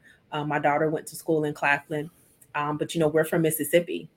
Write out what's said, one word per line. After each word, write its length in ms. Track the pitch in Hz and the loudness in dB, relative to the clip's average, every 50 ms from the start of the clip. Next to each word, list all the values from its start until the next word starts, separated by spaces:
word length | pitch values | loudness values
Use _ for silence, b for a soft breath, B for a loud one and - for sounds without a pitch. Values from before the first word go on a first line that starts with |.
| b b b b b - | b b b b b -10
Um, 160 | - 151 147 151 | -8 -6 -4 -2
my 120 | 147 147 | -2 0
daughter 300 | 147 151 143 147 160 156 | 2 2 2 2 2 0
went 160 | 156 151 147 - | 0 -2 -6 -8
to 80 | - | -14
school 280 | - - - 165 156 151 | -10 -2 0 0 2 2
in 100 | 147 151 | -2 -2
Claflin. 560 | - - 143 143 139 - - 160 151 147 170 _ _ _ _ _ _ - _ - | -2 0 2 2 0 0 -4 -6 -6 -6 -8 _ _ _ _ _ _ -20 _ -6
Um, 220 | 151 147 147 151 151 | -4 -4 -2 -2 -4
but, 180 | 160 160 - | -4 -4 0
you 40 | 170 | 2
know, 60 | 160 151 | 2 4
we're 160 | 151 160 151 | 4 4 2
from 160 | - - 170 160 | 2 2 2 2
Mississippi. 680 | 156 156 - 147 - - 175 175 170 170 170 160 - _ | 2 0 0 -2 2 2 2 2 2 -6 -8 -8 -10 _